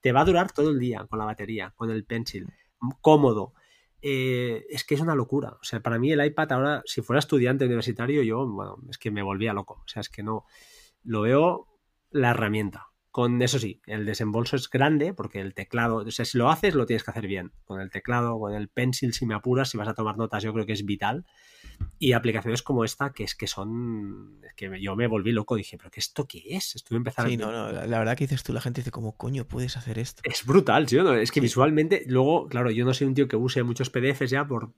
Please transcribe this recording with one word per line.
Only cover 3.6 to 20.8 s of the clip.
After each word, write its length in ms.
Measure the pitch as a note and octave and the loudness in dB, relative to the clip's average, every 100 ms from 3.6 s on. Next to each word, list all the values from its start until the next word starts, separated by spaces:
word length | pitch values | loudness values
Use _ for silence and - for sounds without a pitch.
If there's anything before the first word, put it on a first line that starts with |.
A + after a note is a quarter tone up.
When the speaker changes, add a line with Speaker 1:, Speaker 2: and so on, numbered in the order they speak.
| _ _ _ _ | _ _ _ _
Speaker 1:
Eh, 640 | C#3+ C3+ C3 B2 B2 A2 - | -4 -2 0 0 -2 -6 -8
es 140 | C3+ | -10
que 120 | - C#3+ | -2 0
es 60 | |
una 140 | E3 D3 | 2 0
locura. 360 | B2 C#3+ A2+ G#2+ | 0 -2 -4 -10
O 20 | |
sea, 180 | - A2+ | -8 -6
para 180 | A#2+ A#2 | -2 0
mí 120 | C3 | 2
el 120 | D3+ | 2
iPad 300 | D3 D3+ D#3 | 2 0 0
ahora, 280 | B2+ C#3 C#3+ - | 0 0 -2 -4
si 160 | - | -8
fuera 180 | - B2+ | 0 0
estudiante 460 | C#3+ C#3+ B2 C3 B2+ | 4 2 4 2 2
universitario, 580 | A#2+ B2 B2 A#2+ D3 | 0 -2 -2 0 2
yo, 240 | A#2 A2+ C3 | 2 0 -4
bueno, 300 | G2 G2 F#2+ B2 | -6 -10 -12 -16
es 80 | A2 | -10
que 140 | A#2 | -6
me 120 | G#2 | -4
volvía 300 | G2 G2 A2 | -4 -2 -2
loco. 280 | G2+ G2 - - | -4 -8 -16 -14
O 20 | |
sea, 140 | - | -10
es 80 | G2 | -10
que 140 | - | -10
no, 220 | G#2+ A2 _ - - - - _ | -6 -8 _ -20 -20 -20 -20 _
lo 180 | - A2 | -6 0
veo 460 | G#2+ C#3 E3+ F3 - _ _ _ _ | 4 4 4 2 -8 _ _ _ _
la 200 | D3 B2 | 2 4
herramienta. 560 | A#2 A2 G#2+ G2+ - - _ _ | 4 2 0 -2 -6 -18 _ _
Con, 300 | - B2 B2 | 0 2 4
eso 180 | B2 C3+ | 2 2
sí, 220 | A2+ F2+ - | -2 -8 -10
el 200 | G#2+ G#2 | -6 -4
desembolso 520 | G2+ A2 A2 A#2+ C3+ | -4 -2 -2 0 -2
es 120 | - | 0
grande 440 | B2 C#3+ D#3 D#3+ | 4 4 4 0
porque 260 | F#3+ G2+ G2 | -4 -8 -8
el 120 | G2 | -10
teclado, 440 | F#2 G2 A#2+ A#2 A2+ | -10 -6 -2 0 0
o 140 | G#2+ | -4
sea, 140 | - A#2 | -4 -2
si 120 | B2 | 2
lo 120 | A#2+ | 4
haces, 260 | E3 G#3 D3+ | 4 2 2
lo 100 | A#2 | 2
tienes 180 | A2+ | 0
que 80 | - | -2
hacer 160 | A2+ G2+ | -8 -6
bien. 260 | G2 F2+ - | -6 -6 -14
Con 180 | _ F#2+ | _ -10
el 80 | F#2+ | -8
teclado, 480 | G2 - A#2+ A#2+ A2+ | -10 -4 -2 0 -2
con 140 | G#2 | -4
el 140 | G#2 G#2 | -6 -6
pencil, 460 | - B2 B2+ B2+ | -2 -2 0 -2
si 120 | - A#2 | -2 -2
me 100 | G#2+ | -2
apuras, 340 | B2 B2 C3 | 0 0 0
si 80 | A2 | -2
vas 100 | G#2 | -6
a 60 | |
tomar 240 | A2 G#2+ G#2 | -4 -4 -2
notas, 260 | A2+ G#2+ | -4 -4
yo 100 | A2 | -4
creo 120 | A2 G#2+ | -4 -4
que 80 | |
es 120 | G#2 | -4